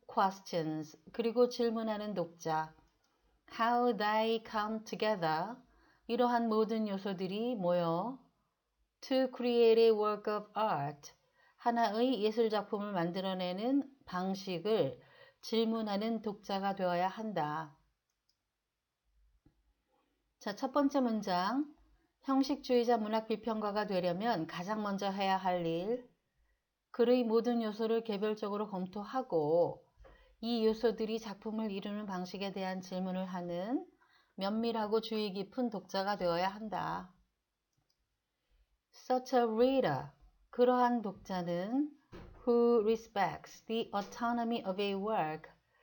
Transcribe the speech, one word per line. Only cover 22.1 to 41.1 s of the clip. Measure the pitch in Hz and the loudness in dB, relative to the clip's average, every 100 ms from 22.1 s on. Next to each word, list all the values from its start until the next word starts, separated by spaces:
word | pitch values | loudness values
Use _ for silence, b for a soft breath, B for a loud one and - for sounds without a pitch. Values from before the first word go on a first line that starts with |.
| _ | _
형식주의자 | - 269 277 285 - 240 233 240 | 0 2 2 -2 2 2 4 2
문학 | 214 220 220 | 2 -2 -2
비평가가 | 214 233 220 208 202 208 | -4 -2 -2 -2 -2 0
되려면 | 185 180 175 233 202 160 | 0 0 0 0 0 -2
가장 | 170 180 214 | -6 -4 -4
먼저 | 208 196 202 | -2 -2 -2
해야 | 196 190 190 | 0 0 2
할 | 185 180 165 | 0 0 0
일, | 165 190 247 247 _ _ _ _ _ _ _ _ | -2 -2 -4 -6 _ _ _ _ _ _ _ _
글의 | - 233 254 | 2 4 4
모든 | 233 226 240 233 | 4 2 2 0
요소를 | 214 208 220 226 | -2 -2 0 0
개별적으로 | 226 202 214 214 208 202 208 | 0 -2 -2 -2 -4 -4 -4
검토하고 | 190 185 208 202 262 254 165 147 170 160 - _ _ b b b _ | -4 -6 -6 -6 -4 0 0 4 4 4 -2 _ _ b b b _
이 | 226 240 | -4 2
요소들이 | 220 220 233 214 220 226 | 2 2 0 0 -4 -4
작품을 | 214 196 220 220 220 | -8 -10 -8 -4 -4
이루는 | 196 208 208 208 | -4 -6 -6 -6
방식에 | 185 180 190 196 | -6 -6 -6 -6
대한 | 190 185 185 | -4 -6 -6
질문을 | 185 185 185 185 185 | -6 -4 -4 -4 -4
하는 | 185 175 175 202 294 359 b b b b - | -6 -6 -4 -2 -4 -6 b b b b -6
면밀하고 | 196 220 233 226 208 220 | -4 0 0 -2 0 0
주의 | 220 214 208 | 0 -2 -2
깊은 | 190 196 - 247 | -4 -6 -4 -4
독자가 | 202 - 190 190 202 | -4 -6 -4 -2 0
되어야 | 175 170 190 | 0 2 0
한다. | 208 220 175 160 175 180 _ _ _ _ _ _ _ _ _ _ _ _ _ _ _ _ _ _ | -4 -6 -4 -4 -6 -10 _ _ _ _ _ _ _ _ _ _ _ _ _ _ _ _ _ _
Such | - - 254 254 254 | -16 -2 -2 2 2
a | |
reader, | 233 220 254 269 196 135 143 - - _ _ | 2 4 4 4 2 0 -4 -14 -20 _ _
그러한 | - 247 247 247 240 | 2 4 6 4 2
독자는 | 208 | -2